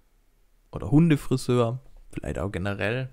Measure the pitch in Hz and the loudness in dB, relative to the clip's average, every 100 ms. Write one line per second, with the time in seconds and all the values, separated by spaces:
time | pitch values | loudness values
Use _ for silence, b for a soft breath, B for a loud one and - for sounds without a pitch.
0 | b _ _ _ _ _ _ - - 143 | b _ _ _ _ _ _ -10 2 6
1 | 170 147 - 135 - 123 117 127 - - | 6 4 2 -2 0 0 0 -2 -10 -20
2 | - - - - 92 98 98 101 101 123 | -16 -10 -8 -6 -6 -6 -6 -4 -4 -4
3 | 127 | -8